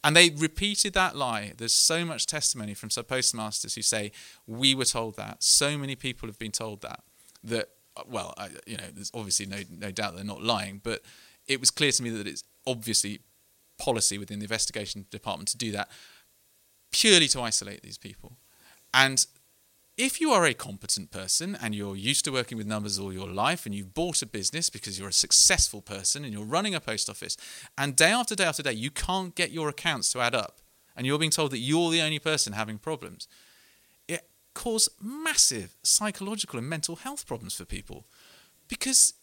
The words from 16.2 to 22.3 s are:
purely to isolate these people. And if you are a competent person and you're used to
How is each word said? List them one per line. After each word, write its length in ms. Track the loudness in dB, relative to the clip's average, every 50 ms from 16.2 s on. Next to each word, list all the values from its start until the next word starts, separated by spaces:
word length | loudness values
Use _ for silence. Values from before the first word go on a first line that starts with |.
| _ _ _ _ _ _ _ _ _ _ _ _ _ _
purely 360 | 0 4 8 8 8 8 8 6
to 120 | 2 0
isolate 400 | 0 -2 -2 -2 -2 -4 -14 -14
these 160 | -14 -16 -18
people. 400 | -16 -16 -16 -16 -16 -20 -20 -20 _ _ _ _ _ _ -20 -20 _ _ _ 6
And 320 | 6 6 6 6 2 0 0 _ _ _ _ _ _ _ _ _ _ _ _ _
if 220 | -2 -2 0 0 0
you 120 | 4 6
are 140 | 6 6 6
a 80 | 6 4
competent 580 | 2 -6 -12 -12 -10 -4 -4 -4 -4 -4 -10
person 460 | -10 -10 -2 0 0 0 0 -4 -6 -6
and 120 | -4 -4 -4
you're 220 | -4 -4 -6 -6
used 300 | -2 -2 0 0 2 0
to 60 | 0